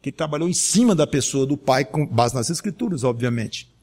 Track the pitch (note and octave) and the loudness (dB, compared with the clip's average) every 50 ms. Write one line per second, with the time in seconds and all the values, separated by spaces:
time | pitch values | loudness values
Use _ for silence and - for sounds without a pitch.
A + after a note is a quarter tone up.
0 | _ C#3+ C3 - D#3+ D3+ D3 D3 D#3+ F3+ F3 - - - - F#3+ B3 A#3+ G3+ D#3 | _ -10 -6 -6 -6 -4 -2 -2 -2 -2 0 0 0 2 4 4 6 6 6 4
1 | D3+ C#3+ - D3 B2 - - C#3 C3+ C3+ D3 - - - C3 C3+ C#3+ C#3+ - D#3 | 4 2 2 -2 -2 0 0 0 0 0 0 -2 0 2 2 2 2 -2 -2 -4
2 | D3 - - A#2 A#2+ A#2+ A2+ C3+ A#2 - E3+ D#3+ - G#3+ F3 - B3 A#3 F3+ C3+ | -4 0 2 2 2 2 0 -2 -4 -4 -4 -4 -6 -8 -6 -4 -4 -4 -4 0
3 | A2 B2+ A#2+ A#2 A#2+ B2 A#2+ A#2 A2 G#2+ - - - _ _ _ | 0 -2 0 0 -2 -2 -2 -2 -4 -6 -8 -12 -16 _ _ _